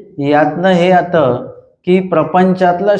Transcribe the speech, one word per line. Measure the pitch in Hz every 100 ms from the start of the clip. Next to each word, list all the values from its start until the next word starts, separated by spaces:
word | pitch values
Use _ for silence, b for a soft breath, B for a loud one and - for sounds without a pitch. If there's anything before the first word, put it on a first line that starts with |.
| - -
यातनं | 143 151 151 160 185
हे | 180 180
येतं | 180 160 170 131 123 - - _ _ -
की | 185
प्रपंचातला | 185 165 151 180 185 185 180 175 202